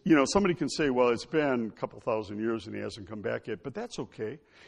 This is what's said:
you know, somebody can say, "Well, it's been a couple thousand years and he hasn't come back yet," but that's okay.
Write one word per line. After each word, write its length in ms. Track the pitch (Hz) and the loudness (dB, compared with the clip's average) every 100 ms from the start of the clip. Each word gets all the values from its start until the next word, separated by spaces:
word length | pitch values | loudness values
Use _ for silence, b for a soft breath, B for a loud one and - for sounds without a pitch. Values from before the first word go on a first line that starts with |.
you 120 | - 156 | 4 4
know, 80 | 131 | 6
somebody 280 | 196 196 | 4 2
can 140 | 170 139 | 2 -2
say, 200 | - 147 | 0 2
"Well, 220 | 123 123 | 4 4
it's 160 | 117 - | 2 0
been 460 | 160 147 127 110 | 0 2 2 -2
a 40 | - | -6
couple 220 | 113 107 | -8 -6
thousand 380 | 127 110 98 104 | -2 -2 -2 -4
years 260 | 113 113 107 | -2 -2 -6
and 80 | |
he 60 | 104 | -8
hasn't 280 | 104 107 98 | -8 -10 -12
come 120 | 110 | -8
back 260 | 107 117 - | -6 -4 -6
yet," 160 | 104 | -10
but 120 | 139 | -8
that's 240 | 165 240 - | -10 -10 -10
okay. 400 | 123 - 110 143 b b | -10 -8 -8 -8 b b